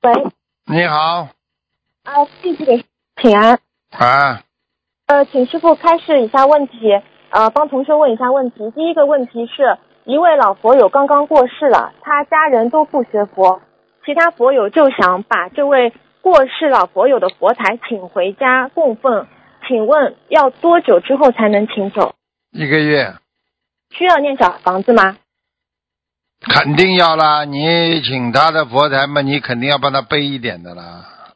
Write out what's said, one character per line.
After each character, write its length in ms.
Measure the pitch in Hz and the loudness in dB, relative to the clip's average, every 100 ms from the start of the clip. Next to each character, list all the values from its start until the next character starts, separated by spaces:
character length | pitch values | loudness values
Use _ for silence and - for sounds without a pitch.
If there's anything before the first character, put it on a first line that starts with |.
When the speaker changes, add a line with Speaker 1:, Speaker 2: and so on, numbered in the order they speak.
Speaker 1:
喂。 240 | 247 233 285 _ _ _ - | 2 0 -2 _ _ _ -6
Speaker 2:
你 200 | 156 175 | -2 -2
好。 440 | 151 160 175 147 _ _ _ _ _ _ _ | -2 -2 -4 -10 _ _ _ _ _ _ _
Speaker 1:
啊， 100 | - 285 285 - | -6 -4 -4 -6
弟 120 | 359 311 | -8 -4
子 100 | 302 | 0
给 200 | 240 - _ _ - | -2 -2 _ _ 0
请 160 | 247 202 | 2 4
安。 220 | 220 240 _ _ _ - | 4 2 _ _ _ -2
Speaker 2:
啊。 440 | 123 135 139 113 _ _ _ _ _ _ - | 2 2 0 -4 _ _ _ _ _ _ 0
Speaker 1:
呃， 180 | 285 277 | 0 2
请 200 | 277 247 | -2 -4
师 100 | 330 | 0
傅 140 | 330 311 | 2 2
开 220 | 330 339 | 2 0
示 240 | - 294 | 0 0
一 60 | 226 | 2
下 180 | 269 269 | 2 4
问 220 | 302 277 | 2 0
题， 340 | 240 220 202 - _ _ | -4 0 0 -2 _ _
呃， 180 | - 220 | 0 2
帮 180 | 285 302 | 0 -2
同 160 | 269 | -4
学 120 | 277 302 | -2 2
问 180 | 294 | 2
一 20 | 226 | 0
下 160 | 254 | -2
问 200 | 269 254 | -2 -2
题。 180 | - 214 | -8 -12
第 160 | 254 330 | -6 -4
一 60 | |
个 120 | 330 285 | 0 0
问 200 | 285 240 | 0 -4
题 220 | 233 233 | -8 -10
是， 320 | - 262 185 _ _ | -2 -2 -2 _ _
一 140 | - 277 | -4 0
位 180 | 339 302 | 2 2
老 180 | 220 | 2
佛 220 | 294 220 269 | 0 2 4
友 120 | 196 | 4
刚 200 | 277 277 | 2 2
刚 180 | 285 294 | 0 2
过 220 | 311 247 | 2 2
世 200 | - 294 | 0 0
了， 240 | 190 101 _ | 0 -2 _
他 220 | - 294 294 | -4 -4 -2
家 220 | 311 311 | 0 2
人 220 | 247 233 | 0 0
都 160 | 311 302 | 0 -2
不 180 | 294 | -4
学 220 | 233 214 208 | -4 -4 -6
佛， 360 | - 190 185 _ _ _ _ - | 0 0 0 _ _ _ _ -6
其 80 | |
他 160 | 294 339 | 0 0
佛 240 | 339 247 | 2 0
友 160 | 269 208 | 2 0
就 200 | 320 285 | 2 2
想 320 | 247 180 180 | 2 0 0
把 260 | 208 214 175 | -4 -6 -4
这 160 | - 285 | -4 0
位 280 | 269 240 _ _ _ | 2 0 _ _ _
过 240 | 370 330 262 | 2 2 2
世 240 | - 311 | -2 0
老 160 | 240 180 | 0 0
佛 220 | 190 247 | 0 0
友 120 | 254 | 0
的 100 | 190 | -2
佛 240 | - 190 | -2 -2
台 260 | 240 202 233 - | 0 -4 -4 -10
请 200 | 214 180 | -12 -8
回 240 | 202 185 | -6 -6
家 340 | 196 262 254 262 | -2 0 0 -2
供 280 | 339 302 220 | -2 -2 -2
奉， 280 | 269 220 156 _ _ _ - | -2 -2 -6 _ _ _ -6
请 200 | 240 214 | -4 0
问 300 | 302 262 - _ | 0 0 -6 _
要 220 | 311 269 | 0 0
多 320 | - 330 349 | 0 2 2
久 180 | 339 175 | 4 0
之 160 | - 269 | 2 2
后 160 | 285 | 2
才 160 | 233 214 | 2 0
能 180 | 208 214 | 0 -2
请 220 | - 196 | -6 -6
走？ 220 | 202 175 - _ _ _ | -4 -4 -6 _ _ _
Speaker 2:
一 160 | 120 147 | -10 -4
个 100 | 156 | -2
月。 360 | 151 151 113 90 _ _ _ _ _ _ _ | 0 -2 -2 -10 _ _ _ _ _ _ _
Speaker 1:
需 120 | - | -4
要 140 | 359 320 | 0 0
念 180 | 285 277 | 0 -2
小 160 | 185 180 | -2 -2
房 200 | - 185 | -6 -4
子 80 | 196 | 0
吗？ 260 | 233 190 208 _ _ _ _ _ _ _ _ _ _ _ _ - | 2 2 -4 _ _ _ _ _ _ _ _ _ _ _ _ -4
Speaker 2:
肯 300 | 147 143 147 | -2 -2 0
定 200 | 190 185 | 0 2
要 180 | 170 160 | 0 2
啦！ 300 | 156 151 147 | 0 0 -4
你 560 | 143 156 170 165 165 | -6 -2 -2 -2 -4
请 320 | 123 131 120 | -6 -6 -4
他 180 | 120 160 | 0 0
的 140 | 160 139 | 0 -2
佛 240 | 127 147 | -2 0
台 180 | 135 139 | -2 -2
嘛， 140 | 147 | -4
你 180 | 139 143 | -4 -6
肯 220 | - 120 | -6 -6
定 80 | 135 | -4
要 80 | 143 | -2
帮 160 | 143 | -2
他 80 | 135 | -4
背 220 | 123 151 | -4 -6
一 140 | 143 135 | -6 -8
点 240 | 120 90 | -10 -12
的 140 | 87 87 | -16 -20
啦。 300 | 87 85 - - - | -20 -20 -20 -20 -20